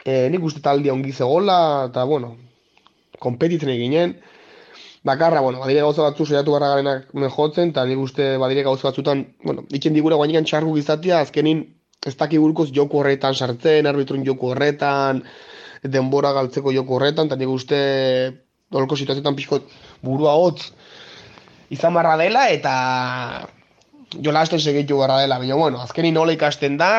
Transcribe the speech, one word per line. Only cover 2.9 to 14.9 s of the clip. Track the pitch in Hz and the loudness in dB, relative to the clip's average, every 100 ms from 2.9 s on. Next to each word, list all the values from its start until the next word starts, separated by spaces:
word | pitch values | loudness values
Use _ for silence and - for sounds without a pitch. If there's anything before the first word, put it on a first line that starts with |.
| _ _ - | _ _ -8
konpetitzen | 127 117 165 170 143 | -6 -2 0 0 -2
egin | 123 120 | -2 0
ginen. | 156 175 175 - - - - - - - - | 0 0 -4 -18 -20 -20 -20 -20 -20 -20 -8
Bakarra, | - 135 135 147 | -4 2 2 4
bueno, | 131 127 | 0 -2
badire | 131 147 | 0 2
gauza | 147 147 147 | 2 2 0
batzu | 143 | 0
saiatu | 151 143 147 | 0 0 2
barra | 147 143 | 2 2
garenak | 139 139 135 135 143 135 - | 2 0 -4 -6 -4 -4 0
jotzen, | 151 151 175 | -2 0 0
eta | 143 | 0
nik | 127 131 | -2 -2
uste | 135 135 135 135 | -4 -2 0 0
badire | 131 139 | 0 0
gauza | 135 131 139 | 0 0 -2
batzutan, | 135 147 139 131 _ | -2 -2 -2 -4 _
bueno, | - 135 131 | -8 -8 -6
itxen | 143 160 | -2 0
digula | 156 156 156 | 2 4 2
guainikan | 147 160 151 | 2 2 0
txarguk | 151 160 156 | -2 0 -2
izatea, | 147 156 180 170 | 0 -2 2 0
azkenin | 139 147 147 160 - _ _ - | 0 0 0 0 -4 _ _ -14
ez | - 127 | -12 -4
daki | 147 160 | 0 4
burkoz | 156 160 151 | 2 2 -2
joku | 135 143 147 | 0 0 2
horretan | 139 139 135 | 0 0 0
sartzen, | 135 127 120 160 151 147 | -2 -4 -2 2 4 2
arbitrun | 143 135 135 | 0 -2 -2
joku | 135 127 127 | -2 -2 -2
horretan, | 127 147 143 143 | 0 0 0 0